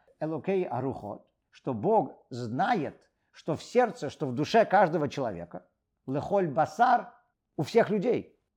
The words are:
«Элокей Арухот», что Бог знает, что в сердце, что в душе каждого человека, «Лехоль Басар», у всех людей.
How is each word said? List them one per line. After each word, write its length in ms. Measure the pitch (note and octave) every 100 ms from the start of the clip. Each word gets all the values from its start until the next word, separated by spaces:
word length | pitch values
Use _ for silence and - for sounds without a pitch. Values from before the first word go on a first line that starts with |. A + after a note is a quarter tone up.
| _ _
«Элокей 440 | D#3 D#3+ - G3
Арухот», 600 | F3+ B2 C3 - G#2 - - _ _
что 220 | - -
Бог 540 | A#2 D3 A3 C#3+ - _
знает, 720 | A#2+ A#2+ C3 G3+ A#3 B2 - _ _ _
что 260 | - - D3+
в 60 |
сердце, 480 | - A#3+ A#3+ - C#3+
что 160 | - C#3
в 80 |
душе 320 | B2 - A3+ G3+
каждого 420 | F#3 F3+ E3 D3
человека, 580 | - A#2+ E2+ F2 - - _ _ _ -
«Лехоль 420 | C#3 - G3+ F3
Басар», 680 | C3 D3+ - A#3+ A#3+ - - _ _ _ -
у 60 |
всех 260 | C#3 A3+ F3+
людей. 500 | G#3 A#3 D#3 - _ _